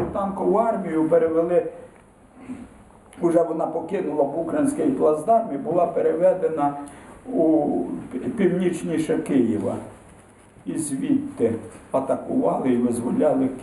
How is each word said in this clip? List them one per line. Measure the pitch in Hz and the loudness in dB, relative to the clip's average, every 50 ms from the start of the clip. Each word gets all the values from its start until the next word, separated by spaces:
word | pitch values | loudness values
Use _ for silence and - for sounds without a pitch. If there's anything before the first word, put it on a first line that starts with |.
| 175 175 - | 0 -2 -2
танкову | 208 196 196 196 190 185 180 190 | -4 -4 -4 -4 -2 0 2 4
армію | 214 233 233 - 190 185 170 156 156 160 156 | 4 4 2 0 -2 -2 -2 0 0 2 4
перевели, | 165 165 165 160 160 165 170 180 180 170 160 - - - - - - - - - - - - - - - - - - - - - - - - - - - - - - - | 4 4 4 4 2 0 0 2 2 0 0 -2 -6 -14 -18 -20 -20 -20 -20 -20 -20 -20 -20 -20 -20 -20 -16 -14 -14 -14 -16 -18 -20 -20 -20 -20 -20 -20 -20 -20 -6 -2
уже | 175 170 160 170 165 | 0 2 4 4 2
вона | 160 160 160 160 | 2 0 -2 -4
покинула | - - 165 165 165 190 185 160 147 143 147 - | -4 -4 -4 -6 -4 -4 -4 -4 -2 0 0 0
Букринський | - - 165 165 - 147 151 143 131 - 160 156 135 | 0 -2 -4 -4 -2 0 0 0 0 0 0 0 0
плацдарм | 127 - 160 156 151 156 156 - 226 226 226 - 143 | 0 2 2 2 2 2 2 2 2 2 2 0 -6
і | |
була | 135 - 151 165 175 170 | -6 -4 -2 0 2 2
переведена | 160 - - 151 160 160 160 180 185 175 - 160 160 160 156 143 143 147 151 143 - - - - - - - - - - | 2 2 0 0 0 2 4 4 4 4 4 0 -2 0 0 -2 -2 -2 -4 -10 -14 -16 -20 -20 -20 -20 -18 -10 -4 0
у | 180 160 160 156 151 147 - - - - - - - - - - | 2 4 4 4 4 2 2 0 -2 -2 -4 -6 -8 -10 -8 -8
пі-, | 127 | -8
північніше | - 117 - - 190 170 170 180 185 180 - - 175 175 160 - 156 - 160 156 | -6 -4 0 2 2 2 2 2 0 0 0 -2 -4 -4 -2 -2 0 0 0 -2
Києва. | 160 - 156 131 117 107 - - - - - - - - - - - - - - - - - - - - - - - | 0 0 2 2 2 2 0 0 -2 -2 -4 -6 -8 -12 -16 -20 -20 -20 -20 -20 -20 -20 -20 -20 -20 -20 -20 -14 -8
І | - - - | -6 -4 -4
звідти | - - 135 135 160 151 - - - - - - 120 110 110 - - - - - - - - | -4 -4 -4 -2 0 2 2 0 0 -4 -4 0 0 0 0 -2 -8 -12 -18 -20 -10 -4 -2
атакували | 135 131 - 127 120 - - 127 127 147 165 - - - 131 123 | -2 0 0 -2 -2 -2 -2 0 0 2 2 0 0 0 0 2
і | |
визволяли | 120 120 120 113 - - - - 131 151 151 131 131 131 127 - - | 2 2 0 0 0 -2 -2 0 2 2 2 2 2 0 -2 -2 -4